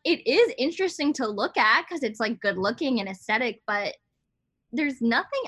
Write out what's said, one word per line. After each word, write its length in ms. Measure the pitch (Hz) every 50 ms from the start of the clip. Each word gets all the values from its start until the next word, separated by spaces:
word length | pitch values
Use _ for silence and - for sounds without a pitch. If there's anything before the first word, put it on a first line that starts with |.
| -
it 240 | 294 339 - -
is 260 | 220 269 381 480 403 - -
interesting 540 | 247 302 339 - 381 359 - - 302 285 285
to 160 | - 262 214
look 280 | 208 196 220 - - -
at 280 | 233 214 226 294 349 -
'cause 140 | 359 320 269
it's, 160 | 220 214 -
like, 220 | 220 214 233 -
good 160 | - 202 190 185
looking 400 | 185 202 233 - 339 277 254 226
and 80 | 196 190
aesthetic, 540 | 190 - - - 214 226 254 233 214 - _
but 280 | - 208 202 202 160 - - _ _ _ _ _ _ _ _ _ _ _ _ _ _ -
there's 280 | 254 302 285 269 - 226
nothing 400 | 233 233 262 370 - - 539 494